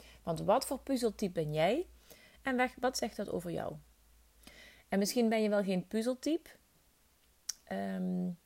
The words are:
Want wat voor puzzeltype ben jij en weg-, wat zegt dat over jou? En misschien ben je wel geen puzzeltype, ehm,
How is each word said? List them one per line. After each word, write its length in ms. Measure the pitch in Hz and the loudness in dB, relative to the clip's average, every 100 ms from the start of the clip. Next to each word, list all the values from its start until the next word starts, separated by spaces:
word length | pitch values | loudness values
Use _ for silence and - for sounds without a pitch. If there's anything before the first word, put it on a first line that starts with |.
| - - | -20 -10
Want 160 | - 160 | -6 -2
wat 260 | 165 247 - | 2 2 2
voor 140 | 269 | -6
puzzeltype 640 | - 262 233 - 202 180 | -2 0 0 0 -2 -2
ben 120 | 151 | -2
jij 340 | 151 170 285 370 - - - - - | 2 4 2 -2 -14 -20 -20 -20 -8
en 140 | 269 247 | -2 0
weg-, 200 | 247 - | 0 0
wat 180 | 262 - | -2 0
zegt 180 | 226 - | -4 -4
dat 140 | 202 | -4
over 220 | 180 175 | -4 -4
jou? 220 | 165 - 156 - _ _ - _ _ - - - - _ | -6 -6 -10 -16 _ _ -20 _ _ -20 -20 -20 -20 _
En 120 | 196 | 0
misschien 300 | 202 247 226 | 2 2 4
ben 120 | 220 | 4
je 80 | 214 | 4
wel 140 | 208 | 2
geen 240 | 190 185 170 | 2 0 0
puzzeltype, 640 | 220 233 254 285 330 - - _ _ _ _ _ _ _ _ - - | -2 0 -2 0 -2 -4 -20 _ _ _ _ _ _ _ _ -12 -12
ehm, 640 | - 196 196 190 185 180 180 175 | -8 -6 -4 -4 -2 -2 -4 -6